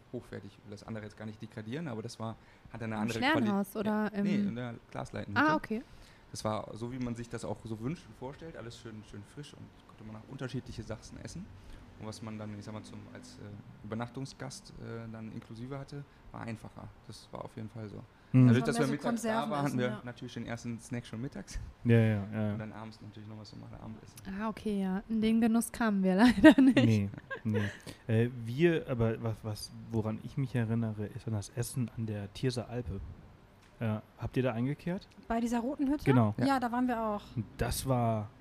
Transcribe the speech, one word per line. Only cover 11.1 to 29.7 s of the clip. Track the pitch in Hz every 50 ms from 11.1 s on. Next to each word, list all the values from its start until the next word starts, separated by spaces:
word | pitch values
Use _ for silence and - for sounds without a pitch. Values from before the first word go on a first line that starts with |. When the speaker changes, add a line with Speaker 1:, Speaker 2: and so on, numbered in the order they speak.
| - -
Speaker 1:
essen. | - - - 160 208 - - - - - - - - - - -
Und | 107
was | 110 104 -
man | 113 110 110 107
dann, | 107 104 104 104
ich | 98
sag | 110
mal, | 107 107
zum, | 101 - - 104 101 98
als, | 104 104 - - - -
äh, | 104 104 104 101 - - - - - 104 110 113
Übernachtungsgast, | 120 117 - 135 135 - - - 131 131 - - - - - -
äh, | 120 113 113 113 117 113
dann | 113 113 110 110
inklusive | - 117 - - 113 110 123 127 143 135
hatte, | 139 - 143 143 139 - - - - -
war | - 117
einfacher. | 113 - 113 - - - - - 98 101 - - -
Das | - 113 - - -
war | - - -
auf | - -
jeden | 113 110 107
Fall | - 113 107 101
so. | 101 104 113 - - - - -
Speaker 3:
Mhm. | - 127 127
Speaker 1:
Dadurch, | 123 113 - -
Speaker 4:
Das | - -
Speaker 1:
dass |
Speaker 4:
war | 233 143
Speaker 1:
wir | 127 -
Speaker 4:
mehr | -
so | - 240
Speaker 1:
mittags | 233 220
da | 233 220
waren, | 220 226
hatten | - -
wir | 147 143 143 143 127 127 123 123
Speaker 4:
Konservenessen, | - 107
ja. | 120
Speaker 1:
natürlich | 123 120 - 131 120 -
den | 120 113
ersten | 110 117 117 - 120 117 113
Snack | - - 123 120 -
schon | - - 110
mittags. | 127 143 - 202 185 - - - - - - - -
Speaker 3:
Ja, | 120 117 113
ja, | 110 110 110 104 98 104
ja. | 107 110 107 104
Speaker 1:
Und | 104 107
dann | 107 107
abends | - 104 113 110 110 -
natürlich | 113 107 104 110 104 107
noch | 107 107
was | 107 -
zum | 113 113 113
Abendessen. | 117 113 113 113 113 110 - - - - - - 196 190 196
Speaker 2:
Ah, | 220 220
okay, | 214 - - 220 208 196
ja. | 190 190 185 196 - -
In | 226 220
den | 214 220 226 226
Genuss | 233 226 226 233 226 -
kamen | - - 233 220 202 196
wir | 190 185 185
<laughs> | 190 196 151 - 196 202
leider | 311 - -
nicht. | 262 269 233
Speaker 3:
Nee, | 269 247 - 110 104 101 101 - - - - 539 - -
nee. | 110 104 107 101 98 - - - - - - -
Äh, | - 110 113 117 123 131 120 113
wir, | 113 120 143 170 175 165 156 - 151
aber | 131 113 113 113 113 -
was, | 117 113 104 -
was, | - 110 104 - - -